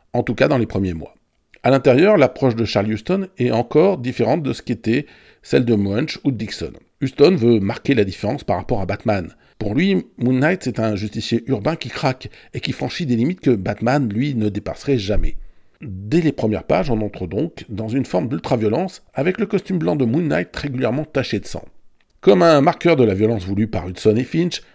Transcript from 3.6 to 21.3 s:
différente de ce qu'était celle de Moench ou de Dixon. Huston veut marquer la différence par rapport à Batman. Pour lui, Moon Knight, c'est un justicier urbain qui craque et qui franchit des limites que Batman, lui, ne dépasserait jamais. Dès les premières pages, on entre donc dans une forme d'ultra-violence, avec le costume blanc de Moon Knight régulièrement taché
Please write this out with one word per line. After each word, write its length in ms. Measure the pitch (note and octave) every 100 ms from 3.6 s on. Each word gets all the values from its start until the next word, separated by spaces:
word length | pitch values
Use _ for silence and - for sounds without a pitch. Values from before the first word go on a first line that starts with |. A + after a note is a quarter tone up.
| A#2 D3+ F#3+ F3
différente 440 | B2 - A2+ D#3+
de 120 | C3+
ce 80 | A#2
qu'était 440 | - A#2+ A2 B2 D3 - _ _
celle 240 | - C#3 A#2+
de 100 | G#2+
Moench 420 | G2 G#2 D3+ -
ou 80 | C#3
de 60 | A2+
Dixon. 340 | A2 - E2+ - _ _
Huston 340 | C3 - D3 F#3+
veut 260 | A#2 A2+
marquer 340 | G2 - - C3
la 80 |
différence 400 | G2+ - G#2 C#3+
par 140 | - F2+
rapport 240 | - A2
à 40 | F#2
Batman. 480 | G2 A#2 G2+ E2 - _ _
Pour 160 | G#2
lui, 320 | A2+ F#3+ F#3 - -
Moon 160 | B2
Knight, 300 | B2+ D3+ F#3
c'est 160 | B2+ A#2
un 180 | A2+ G#2
justicier 460 | G#2+ A2+ - A#2 A#2
urbain 300 | A#2 A2+ E3
qui 100 | A#2
craque 420 | - C#3+ B2+ - - -
et 60 | -
qui 140 | -
franchit 320 | - C3+ - D#3+
des 100 | A#2
limites 240 | C3 F#3
que 120 | -
Batman, 580 | A2+ F#2+ G#2 A2+ C#3+ A#2+
lui, 260 | G#2 D3 B2
ne 140 | G#2
dépasserait 480 | G2 - - - B2+
jamais. 400 | G2 G2 - - - - _ _
Dès 380 | B2 F#2 G#2 D#3+
les 140 | D#3+
premières 320 | - A2 G#2 -
pages, 240 | D2+ F#3
on 120 | A2
entre 240 | G#2+ - F2
donc 380 | F#2+ E3 - -
dans 180 | G2+ A2
une 180 | C3+ -
forme 220 | F3+ C3+
d'ultra-violence, 760 | C#3+ - B2 G#2+ A#2+ F#3 - _
avec 240 | - D#3 F#3
le 80 | G#3
costume 340 | F#3+ - F#3
blanc 160 | E3 D#3
de 80 |
Moon 180 | A#2+ C#3
Knight 320 | E3 D3+ - -
régulièrement 500 | C#3+ B2 B2 C3 D3
taché 340 | C#3 A#2+